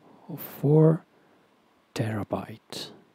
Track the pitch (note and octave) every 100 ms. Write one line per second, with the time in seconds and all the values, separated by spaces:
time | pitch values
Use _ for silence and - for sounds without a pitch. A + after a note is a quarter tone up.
0 | _ _ - D3+ - - C#3+ D#3 D#3 D#3+
1 | - _ _ _ _ _ _ _ _ -
2 | A2 A2 - G2 F#2+ A2 _ - - -
3 | _